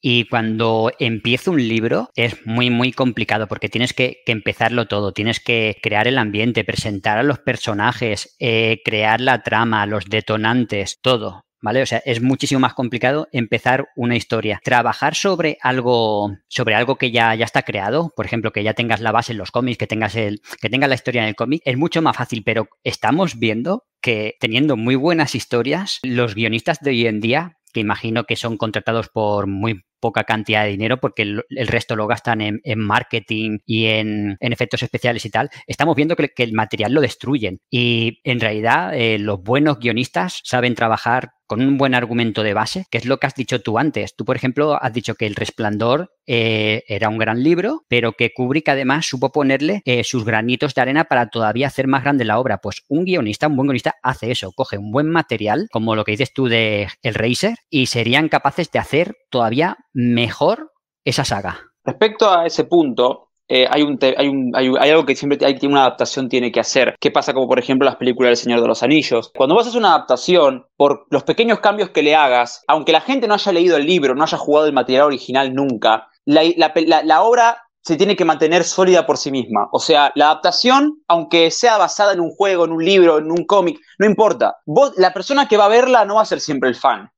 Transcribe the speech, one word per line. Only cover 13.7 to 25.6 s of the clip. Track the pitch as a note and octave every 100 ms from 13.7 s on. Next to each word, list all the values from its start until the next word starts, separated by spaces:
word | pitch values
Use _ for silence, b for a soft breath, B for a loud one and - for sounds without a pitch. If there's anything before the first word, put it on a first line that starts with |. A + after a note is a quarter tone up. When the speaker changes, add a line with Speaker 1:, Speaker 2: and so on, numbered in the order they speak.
| C3 C#3 -
Speaker 1:
una | A#2+
historia. | A#2+ - A2+ G#2+ G2+
Trabajar | - B2 A#2 A2 C#3 D#3
sobre | G3+ F3+ D#3+ D3
algo, | B2+ C3 A#2+ A#2+ A2+ G#2 G#2 G2 _
sobre | - A#2 G#2+
algo | A#2+ C3+
que | C3
ya, | A#2 A2+
ya | A2+
está | A2+ C#3
creado, | - A2 G2 C3 E3
por | - G#2+
ejemplo, | A#2 G#2+
que | -
ya | G#2
tengas | A2 A#2+ A2
la | A2+
base | A2 B2
en | A2
los | F#2
cómics, | - B2+ A#2
que | -
tengas | A2 G#2+
el, | G#2 G#2+ G#2 B B
que | A2+
tengas | A#2+ C#3
la |
historia | B2+ - A#2+
en | A2
el |
cómic, | G#2 A#2 D#3
es | - B2
mucho | E3 E3
más | D#3 A#2
fácil, | B2 A2+
pero | G#2 A2+ A2 _
estamos | - - G#2+ C#3+ F#3 A#2
viendo | A2+ A2 C#3 G#3 _ _
que | - A2 G#2+ -
teniendo | A#2+ A2 D3+ B2+
muy | A2+
buenas | C3 D3 E3+ D3
historias, | B2 - B2